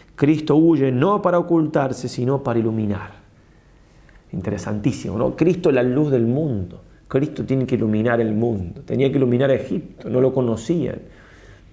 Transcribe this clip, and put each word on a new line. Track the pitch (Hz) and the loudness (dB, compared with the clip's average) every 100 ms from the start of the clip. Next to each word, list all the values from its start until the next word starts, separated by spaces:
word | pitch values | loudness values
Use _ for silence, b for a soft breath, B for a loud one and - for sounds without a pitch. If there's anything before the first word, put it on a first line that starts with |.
| B - | B 0
Cristo | 143 156 156 147 | 2 2 2 4
huye | 165 156 135 | 6 4 2
no | 123 170 202 | 2 2 2
para | 196 175 | 2 0
ocultarse, | 175 170 151 151 135 117 120 | 2 2 2 0 -2 -4 -8
sino | - 123 135 | -4 -2 -2
para | 127 117 | 0 0
iluminar". | 113 110 107 95 - - - _ b b b b b b b b b | 0 0 -2 -4 -8 -18 -20 _ b b b b b b b b b
Interesantísimo, | - 95 104 110 104 113 - 104 95 | -10 -6 -6 -6 -4 -2 -4 -4 -2
¿no? | 127 - | -2 0
Cristo | 160 175 170 | 0 2 2
es | 127 | 2
la | |
luz | 123 127 151 | 2 0 2
del | 131 117 | 2 2
mundo. | 131 160 107 90 - - b b | 0 -2 -4 -6 -12 -20 b b
Cristo | 143 151 - 107 | -2 -2 -4 -2
tiene | 135 127 | -2 0
que | 117 | 0
iluminar | 110 107 113 117 | 0 0 2 2
el | 113 | 0
mundo. | 107 117 104 87 - - | 0 0 -2 -6 -10 -6
Tenía | 120 135 | 0 0
que | 135 | 2
iluminar | 127 123 135 | 2 2 2
a | |
Egipto, | 131 - 185 - - - | 0 -2 -6 -8 -12 -4
no | 123 | 2
lo | 131 | 2
conocían. | 131 123 110 - 175 131 - - B B B B B B | 2 0 -2 -2 -2 -2 -6 -14 B B B B B B